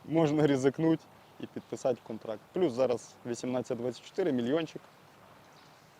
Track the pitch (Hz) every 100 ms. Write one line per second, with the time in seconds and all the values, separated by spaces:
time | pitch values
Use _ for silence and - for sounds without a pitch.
0 | - 160 151 151 147 135 135 - 160 160
1 | - - - - - 110 - 120 131 117
2 | - 110 110 107 - 190 165 117 127 120
3 | - - 123 117 127 127 117 120 123 -
4 | - - 175 127 120 160 160 - - -
5 | - - - - - - - - -